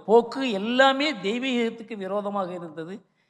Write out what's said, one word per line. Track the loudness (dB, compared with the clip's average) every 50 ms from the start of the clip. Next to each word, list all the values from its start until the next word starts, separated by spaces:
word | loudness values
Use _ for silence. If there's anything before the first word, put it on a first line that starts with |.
| 2
போக்கு | 6 6 6 6 4 -4 -4 -2 -2
எல்லாமே | -2 -2 -2 0 4 6 6 6 6 2 0 -2 -2
தெய்வீகத்துக்கு | -2 -4 -4 -2 -2 -2 -2 0 0 0 -2 -4 -8 -14 -12 -10
விரோதமாக | -8 -6 -4 -4 -4 -4 -2 -4 -4 -4 -4 -6
இருந்தது, | -10 -12 -12 -12 -12 -12 -12 -12 -16 _ _ _ _ _ _